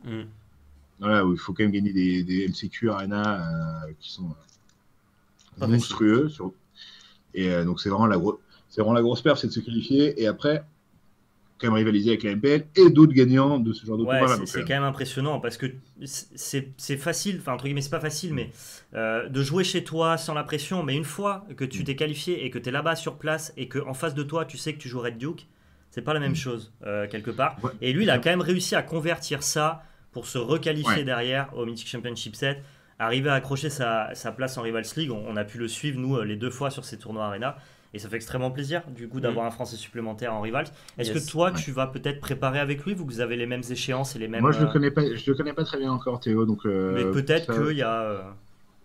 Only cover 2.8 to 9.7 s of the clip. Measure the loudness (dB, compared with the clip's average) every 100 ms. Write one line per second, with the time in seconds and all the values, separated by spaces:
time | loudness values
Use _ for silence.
2.8 | -2 -2 -2 -2 0 -2 -4 -4 -4 -6
3.8 | -12 -14 -16 -10 -10 -10 -18 _ _ _
4.8 | _ _ _ _ _ _ _ -4 4 4
5.8 | 2 4 6 6 4 -2 -8 -10 _ -20
6.8 | -20 -20 -20 -20 _ -2 0 2 0 0
7.8 | 0 2 4 4 2 -2 _ -20 _ 0
8.8 | 2 4 4 2 2 2 0 -4 -4